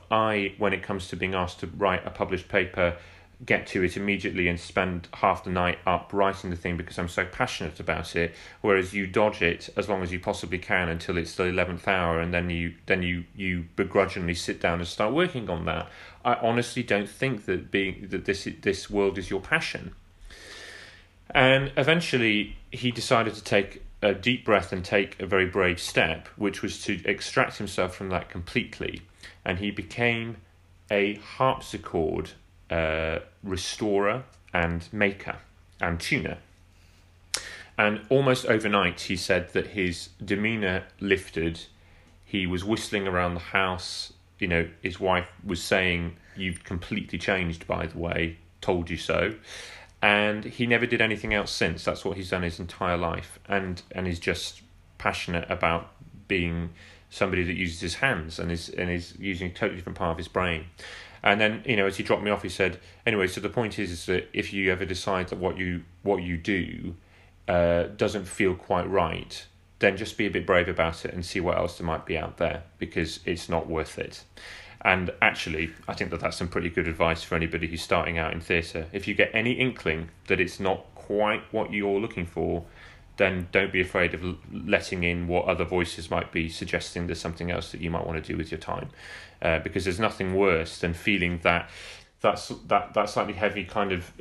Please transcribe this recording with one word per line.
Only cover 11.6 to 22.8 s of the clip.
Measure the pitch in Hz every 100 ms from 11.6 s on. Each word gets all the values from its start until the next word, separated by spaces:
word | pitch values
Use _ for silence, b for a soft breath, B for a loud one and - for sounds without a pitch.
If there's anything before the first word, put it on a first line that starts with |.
| 87 85 107
hour, | 95 87 82
and | 85
then | 90 90
you, | 85 85 - -
then | 92
you, | 90 87 85 107
you | 95 90 85 -
begrudgingly | 95 104 95 101 85
sit | 85 - -
down | 92 85
and | 87
start | - 107
working | 147 175 127 95
on | 85 82
that. | 82 85 B B B
I | 120
honestly | 120 113 120 120 127
don't | 120 101 98
think | - 135 107 -
that | 92 -
being, | 101 95 90 98
that | 95 90
this, | 95 107 -
this | 104 95 -
world | 104 98 95
is | 87
your | 98
passion." | - 160 - - 85 - - - B B B B B B B B B B -
And | 135 131 135 135 -
eventually | 139 170 165 131 113 104 - - -
he | 127